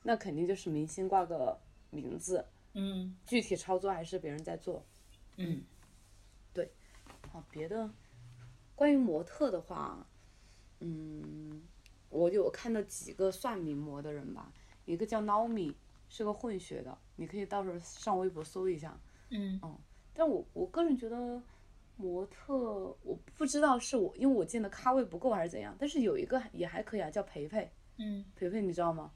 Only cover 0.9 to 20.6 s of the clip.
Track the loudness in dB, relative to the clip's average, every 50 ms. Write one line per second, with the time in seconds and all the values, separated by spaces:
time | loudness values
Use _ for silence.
0.9 | -2 -2 0 4 4 4 4 2 0 0 0 0 0 -2 -6 -20 -20 -20 -16 -12
1.9 | -8 -8 -6 -6 -6 -6 -2 0 0 0 -2 -4 -12 -20 -20 -10 -6 -4 -4 -4
2.9 | -4 -4 -6 -8 -8 -12 -4 0 0 0 2 2 -2 -2 0 0 0 2 2 0
3.9 | -2 -2 -4 -4 -6 -4 -4 -4 -6 -6 -6 -6 -8 -6 -6 -6 -6 -6 -8 -14
4.9 | -20 -20 -20 -20 -20 -20 -20 -16 -10 -6 -4 -2 -4 -4 -6 -10 -18 -20 -20 -20
5.9 | -20 -20 -20 -20 -20 -20 -20 -20 -20 -20 -20 -8 -6 -6 -6 -6 -8 -18 -20 -20
6.9 | -20 -20 -20 -20 -20 -18 -18 -16 -16 -16 -16 -12 -8 -8 -6 -4 -2 -4 -4 -4
7.9 | -8 -12 -20 -20 -20 -20 -20 -20 -18 -18 -18 -20 -20 -20 -20 -4 2 6 8 8
8.9 | 10 8 8 6 4 2 0 -2 0 2 2 2 2 0 -2 -4 -6 -4 -4 -4
9.9 | -6 -8 -14 -18 -20 -20 -20 -20 -20 -20 -20 -20 -20 -20 -20 -20 -14 -8 -6 -6
10.9 | -6 -6 -6 -8 -8 -8 -8 -10 -10 -10 -12 -12 -14 -14 -16 -18 -20 -20 -20 -20
11.9 | -20 -20 -12 -2 4 4 6 6 6 6 4 2 0 -2 -2 -2 0 0 -2 -4
12.9 | -6 -10 -10 -6 0 2 2 2 2 0 -2 -4 -2 -2 -2 -2 -4 -4 -4 -6
13.9 | -8 -8 -8 -8 -8 -8 -8 -10 -10 -12 -12 -14 -18 -20 -20 -20 -20 -12 -6 -4
14.9 | -2 -2 0 0 0 0 2 4 4 4 4 2 0 0 -2 -2 -4 -8 -14 -20
15.9 | -20 -20 -20 -12 -6 -2 -2 -2 -2 -2 -2 -4 -4 -4 -6 -8 -10 -10 -8 -10
16.9 | -12 -14 -16 -16 -12 -10 -10 -8 -6 -6 -4 -2 -2 -2 -2 -2 -4 -6 -8 -12
17.9 | -14 -6 -2 0 2 2 2 0 -2 -4 -8 -6 -4 -2 0 0 0 -2 -4 -10
18.9 | -12 -14 -20 -20 -20 -20 -12 -6 -4 -4 -2 -2 -4 -4 -6 -8 -12 -14 -16 -20
19.9 | -20 -20 -20 -6 0 2 4 4 4 2 -2 -4 -4 -4